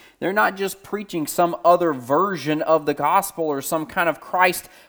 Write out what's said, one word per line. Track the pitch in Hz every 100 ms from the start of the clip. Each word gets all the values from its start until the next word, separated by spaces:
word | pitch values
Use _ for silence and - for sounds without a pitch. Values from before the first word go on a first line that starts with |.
| - _
they're | 170
not | 208 214 196
just | 196 -
preaching | - - 202 170 143
some | - 170 -
other | 170 175 175
version | 135 123 147 202 175 139 151
of | 156 160 147
the |
gospel | 147 147 190 185 -
or | 156 139
some | - 165 151
kind | 190 170
of | 143
Christ | - 180 185 170 - -